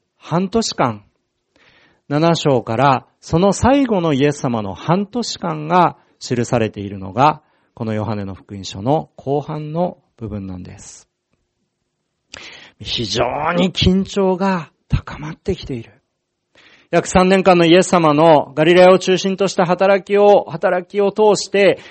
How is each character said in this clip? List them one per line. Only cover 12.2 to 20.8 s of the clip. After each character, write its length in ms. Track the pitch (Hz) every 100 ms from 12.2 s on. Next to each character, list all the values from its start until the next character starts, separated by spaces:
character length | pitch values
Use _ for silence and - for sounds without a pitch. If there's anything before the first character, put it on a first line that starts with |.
| _ - - - - -
非 260 | - - 113
常 180 | 113 123 135 151
に 200 | 175 185
緊 300 | - - 185
張 340 | 190 202 190 180
が 340 | 196 185 151 _ _
高 320 | - - -
ま 120 | 151
っ 40 | -
て 200 | - 180
き 100 | -
て 80 |
い 100 | 127
る。 180 | - _ _ _ _ _ _ _ _ _ _
約 180 | 170 -
三 200 | 190 185
年 160 | 190
間 140 | 185 175
の 80 | 165
イ 100 | 175
エ 80 |
ス 60 | 175
様 240 | 180 156
の 400 | 147 165 147 - 135
ガ 80 |
リ 100 | 156
ラ 100 | 180
ヤ 100 | 180
を 60 | 185
中 180 | 190 185
心 180 | 196 190
と 140 | 196
し 60 | -
た 100 | 170
働 360 | 180 196 196
き 160 | 175 202
を、 280 | 208 196 -
働 420 | 165 190 180